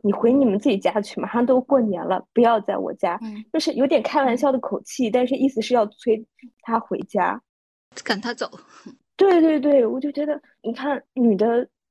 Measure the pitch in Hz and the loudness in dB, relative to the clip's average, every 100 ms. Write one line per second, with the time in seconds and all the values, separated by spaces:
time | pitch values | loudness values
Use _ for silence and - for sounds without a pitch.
0 | 208 202 240 269 262 202 277 196 - 220 | 0 2 2 4 2 2 0 0 0 -2
1 | 208 - 196 226 240 254 254 277 226 175 | -6 -8 -6 -2 2 2 2 2 2 -2
2 | 170 185 - - 240 226 214 196 - - | -4 -4 -2 2 4 4 0 -4 -6 -4
3 | 180 180 220 208 220 320 - - 269 302 | -4 -4 -8 -14 -6 -4 -2 0 2 2
4 | 240 302 269 233 277 262 - 208 - - | 0 0 0 0 0 0 -2 -8 -8 -4
5 | 240 247 247 269 269 220 214 247 208 - | 0 0 0 0 0 -2 0 0 0 -4
6 | - 220 226 _ 247 _ - 226 233 - | -2 -2 -4 _ -20 _ -4 -4 -4 -8
7 | 196 202 175 220 _ _ _ _ _ - | -4 -2 -2 -4 _ _ _ _ _ -14
8 | - 208 214 240 - - - - - - | -6 -6 -6 -8 -10 -12 -20 -20 -20 -20
9 | _ - 392 349 320 302 285 277 226 254 | _ 0 4 6 4 2 2 4 2 0
10 | 294 285 294 294 _ _ 220 240 269 277 | -6 -4 -4 -6 _ _ -10 -6 -6 -6
11 | - - 240 190 220 233 247 _ _ | -8 0 2 4 2 0 -2 _ _